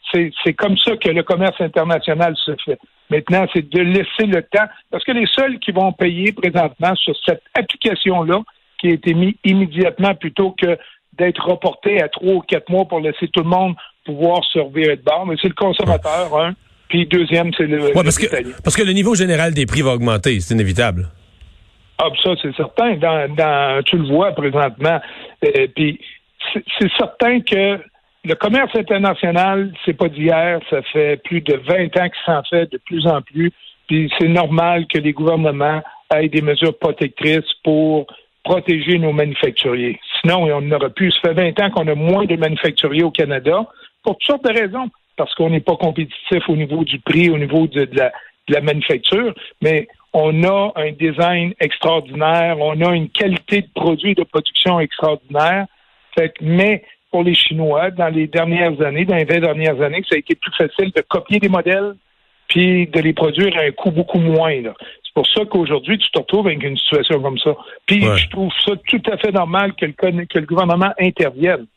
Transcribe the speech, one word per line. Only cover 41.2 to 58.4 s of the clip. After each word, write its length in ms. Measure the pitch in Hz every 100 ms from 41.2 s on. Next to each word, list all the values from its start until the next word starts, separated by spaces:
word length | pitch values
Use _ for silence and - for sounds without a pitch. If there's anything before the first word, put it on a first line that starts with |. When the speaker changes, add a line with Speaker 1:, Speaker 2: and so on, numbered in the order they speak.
Speaker 1:
fait 120 | 170
vingt 260 | 160 180 156
ans 80 | 202
qu'on 180 | 196 160
a 80 | 151
moins 300 | 160 190 202
de 100 | 165
manufacturiers 680 | 160 156 165 143 151 147
au 80 | 165
Canada 540 | - 147 135 127 180 226 - - _
pour 140 | - 196
toutes 60 | -
sortes 200 | 285 269
de 120 | 226
raisons. 320 | 208 226 254 _ _ -
Parce 180 | 151 -
qu'on 140 | 165
n'est 100 | 160
pas 160 | - 165
compétitif 720 | 170 151 156 - - 175 -
au 80 | 156
niveau 300 | 147 151 160
du 120 | 143
prix, 300 | - 156 175
au 80 | 156
niveau 300 | 143 156 160
de, 160 | 143
de 140 | 139 131
la, 160 | 127 - - _ -
de 60 |
la 80 | 147
manufacture, 720 | 147 151 - 139 - 190 240 - - _
mais 240 | 151 156 - _ _
on 300 | 165 156 156 175
a 260 | 196 202 185
un 140 | 151
design 600 | 147 160 147 170 175 170 190
extraordinaire, 960 | 151 - 160 165 135 139 156 170 170 160
on 200 | 151 156
a 140 | 175 175
une 140 | 156
qualité 520 | - 202 180 - 202
de 60 | - -
produit 360 | 170 156 180
et 40 | 190
de 80 |
production 560 | 165 156 151 - 185 170
extraordinaire. 840 | 151 - 156 151 _ 143 160 190 196 _ _ _ _ -
Fait 120 | 160
que, 60 | -
mais 420 | 156 170 196 208 - - _
pour 120 | 175
les 120 | 170 170
Chinois, 560 | - 156 156 147 180
dans 160 | 180 170
les 200 | 160 156
dernières 540 | 165